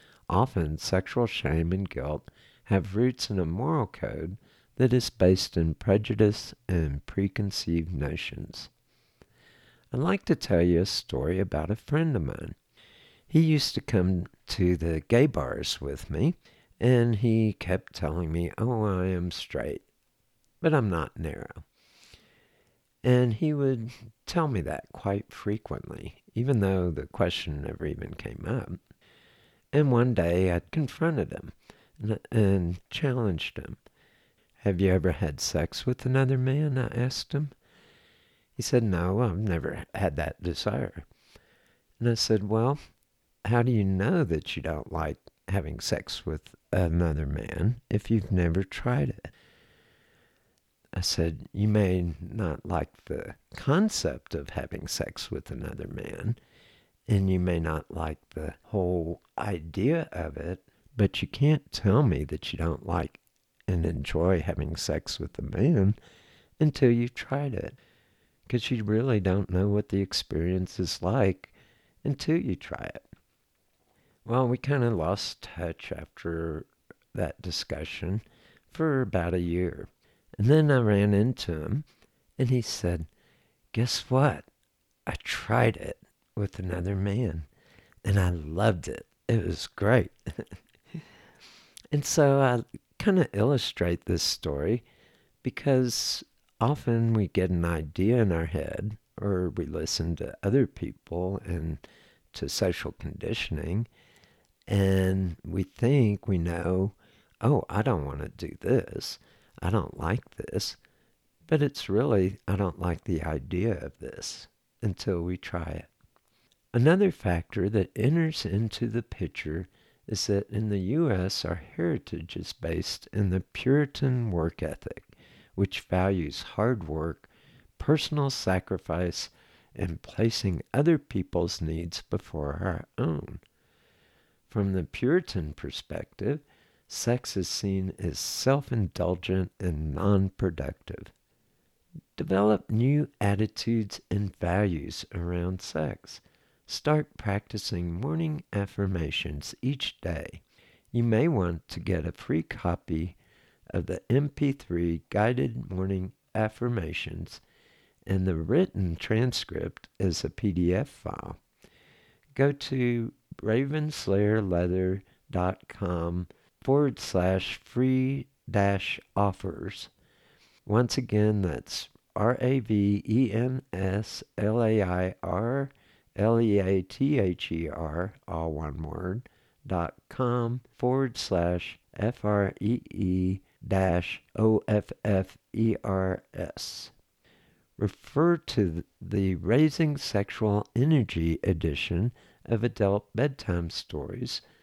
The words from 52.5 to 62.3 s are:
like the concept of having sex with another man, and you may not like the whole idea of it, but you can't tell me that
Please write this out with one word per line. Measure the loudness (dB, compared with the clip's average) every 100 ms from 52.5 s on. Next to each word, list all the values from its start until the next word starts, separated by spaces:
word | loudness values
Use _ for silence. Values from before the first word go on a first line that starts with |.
| -4 -4
like | -2 -4 _ -10
the | -8 -8 -14 _ -6
concept | 0 2 2 0 -4 -4 -8 -8
of | -6
having | -8 -8 -8 -8
sex | -6 -6 -8 -8
with | -8 -8
another | -10 -10 -10 -10
man, | -10 -10 -6 -4 -4 _ _ -20 _ _ _ 2
and | 4 4
you | 2
may | 2 0
not | 0 -2 -4
like | -6 -6 -6 _
the | -8 -8 -10 -4
whole | 0 0 0 -2 -8 _ -8
idea | -6 -6 -6 0 0 0 -4
of | -6 -8 -6
it, | -8 -8 _ _ _ 2
but | 2 2
you | -6
can't | 2 4 2 0
tell | -2 4 4
me | 4 2
that | -2